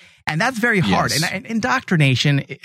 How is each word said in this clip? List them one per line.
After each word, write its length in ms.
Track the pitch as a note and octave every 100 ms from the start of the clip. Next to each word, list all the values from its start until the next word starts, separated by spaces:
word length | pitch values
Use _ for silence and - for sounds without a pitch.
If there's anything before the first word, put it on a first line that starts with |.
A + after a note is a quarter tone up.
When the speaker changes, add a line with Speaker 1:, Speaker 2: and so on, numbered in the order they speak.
| - _ -
Speaker 1:
And 140 | D#3
that's 180 | A#3 A#3+
very 220 | A#3+ G#3
hard. 320 | A2+ F#3+ C#3+
Speaker 2:
Yes. 100 | -
Speaker 1:
And, 100 | F3
and 140 | F#3+ -
indoctrination, 960 | A3+ B3 B3+ - F3 C#3 B2 D3 C#3 - -